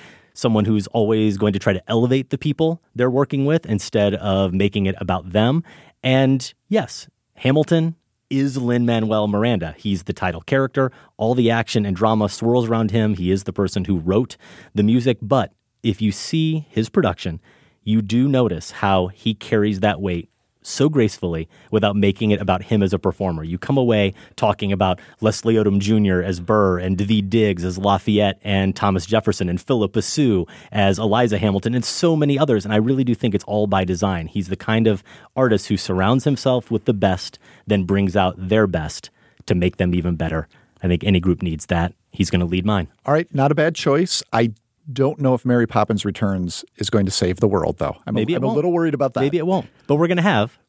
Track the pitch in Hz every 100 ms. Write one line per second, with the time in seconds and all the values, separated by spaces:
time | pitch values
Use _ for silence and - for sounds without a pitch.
0 | - - _ - 123 110 104 107 98 117
1 | 107 110 107 98 104 98 104 95 - 113
2 | 123 135 127 135 156 143 160 165 _ 117
3 | 127 127 135 139 139 165 - 101 - 107
4 | 101 98 101 95 95 92 101 104 95 -
5 | 92 90 90 101 117 160 - - - _
6 | 131 131 135 135 - - - 208 127 -
7 | - _ _ - 127 147 147 165 165 160
8 | _ _ - 135 139 131 120 120 120 113
9 | 110 107 104 104 117 107 80 - 104 92
10 | - 87 95 82 - 135 135 139 131 -
11 | - - 110 127 113 117 113 110 101 90
12 | 110 110 101 - 117 123 113 113 107 113
13 | 107 92 90 98 - 92 95 101 92 92
14 | 82 101 131 - - - - 107 104 123
15 | 127 110 104 135 92 _ _ _ 117 95
16 | 107 - - 160 160 156 147 - 113 202
17 | 101 90 90 80 _ _ _ _ 104 110
18 | 101 117 139 131 113 82 - - 98 95
19 | 90 - 113 104 - 110 104 95 104 85
20 | 95 85 - _ _ _ - - 147 151
21 | 156 - 90 82 80 - - 107 104 101
22 | 101 95 107 104 98 92 - 107 95 95
23 | 95 - 95 80 80 87 - 139 120 107
24 | 98 - - - 107 98 101 95 95 90
25 | - - 110 - 117 113 104 98 98 110
26 | 101 90 90 87 87 107 98 90 92 92
27 | 101 110 98 113 107 87 90 90 101 98
28 | - 104 101 - 104 98 95 92 104 95
29 | - 110 110 - 90 87 - 123 101 113
30 | - - 135 95 82 - - 113 98 95
31 | 110 113 120 101 107 98 113 123 - -
32 | 175 156 147 139 147 110 101 107 113 135
33 | 123 113 120 98 - 104 104 95 90 90
34 | 101 87 80 104 90 95 - 113 113 98
35 | - - - - 127 104 - 101 - 92
36 | 95 131 147 131 135 127 - 113 - 104
37 | - - - - - - - 101 90 98
38 | 98 98 92 90 92 110 101 85 78 -
39 | - _ _ _ - 90 90 - 90 87
40 | 85 82 80 78 76 _ _ _ 90 87
41 | 104 92 92 85 87 80 - 87 87 -
42 | _ - 90 90 85 90 98 101 78 _
43 | - 151 170 135 143 151 156 160 151 143
44 | 185 - - 117 117 104 _ _ 156 127
45 | 135 - 135 127 123 120 113 110 107 104
46 | 101 - 101 95 87 - - - 107 107
47 | 95 - 90 90 107 98 80 80 71 -
48 | - 110 110 170 127 135 175 170 165 143
49 | 135 - 135 170 165 185 - _ - 147
50 | 170 180 196 120 110 _